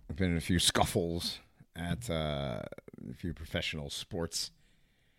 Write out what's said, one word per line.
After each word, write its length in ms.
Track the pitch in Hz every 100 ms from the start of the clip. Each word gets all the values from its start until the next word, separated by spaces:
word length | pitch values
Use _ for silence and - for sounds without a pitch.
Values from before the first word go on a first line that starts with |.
| -
I've 60 | -
been 160 | 95
in 40 | 85
a 60 |
few 160 | - 87
scuffles 800 | - - 95 - 85 85 - - - _ -
at, 360 | - 87 85 -
uh, 500 | 80 78 71 69 53 50 - - - 50
a 40 |
few 180 | 62 90
professional 560 | 78 78 87 - 80 71
sports, 640 | - - 95 82 - - - _ _ _ _ _